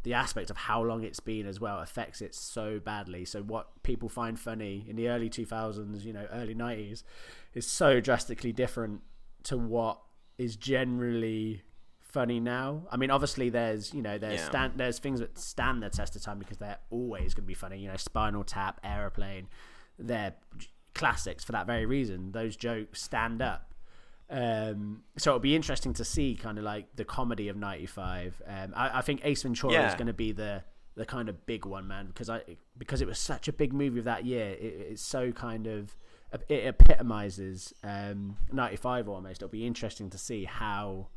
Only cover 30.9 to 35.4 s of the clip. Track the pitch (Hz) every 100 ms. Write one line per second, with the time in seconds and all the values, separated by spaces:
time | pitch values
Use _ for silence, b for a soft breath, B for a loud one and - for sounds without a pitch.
30.9 | - 107 120 110 87 - 110 98 95 95
31.9 | 95 95 - 113 113 - 85 _ 120 123
32.9 | 135 135 110 - 151 - 151 147 139 143
33.9 | 120 117 110 120 123 104 95 110 85 101
34.9 | 107 - 135 127 117